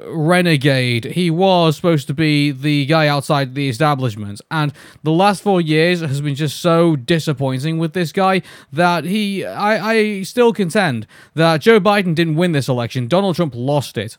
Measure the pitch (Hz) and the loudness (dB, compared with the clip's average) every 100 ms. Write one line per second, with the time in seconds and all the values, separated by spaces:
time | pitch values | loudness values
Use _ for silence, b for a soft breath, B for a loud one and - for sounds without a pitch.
0 | - 151 156 180 175 151 135 135 123 120 | -8 -4 2 2 4 2 2 2 2 -2
1 | 113 - 175 160 190 180 165 151 180 160 | -2 -2 -2 2 2 4 2 2 0 0
2 | - 139 156 147 143 135 143 147 135 160 | -2 -2 0 2 0 -2 -2 0 2 2
3 | 151 147 - 147 135 131 139 113 156 143 | 2 0 0 -2 -2 -4 -4 0 0 0
4 | 131 107 101 101 - 160 147 - B B | -2 -6 -10 -12 -8 -4 -4 -4 B B
5 | 151 160 196 190 208 190 160 156 165 180 | -2 2 2 2 0 0 2 2 2 0
6 | 160 135 147 135 151 - 175 165 170 151 | -2 -4 -4 -2 -4 -2 0 2 2 0
7 | 117 170 151 127 135 131 151 160 165 185 | 0 -2 0 -2 -2 -4 -4 -2 -4 -2
8 | 165 - 190 190 - B B 135 175 175 | -4 0 0 0 -4 B B 0 0 0
9 | 147 214 208 196 110 101 202 220 202 226 | -2 -2 -2 -4 -6 -4 -2 0 0 0
10 | 214 202 190 - 240 226 185 214 185 120 | 0 -2 -6 2 2 2 -2 0 0 -2
11 | 107 B B 143 165 160 220 226 190 208 | -8 B B 0 2 4 4 4 4 2
12 | 185 156 170 151 180 151 131 123 117 131 | 0 0 0 0 0 0 0 -2 -2 -4
13 | 120 165 202 160 165 120 127 147 117 - | -2 0 0 -2 -4 -4 -2 -2 -2 -8
14 | 107 | -8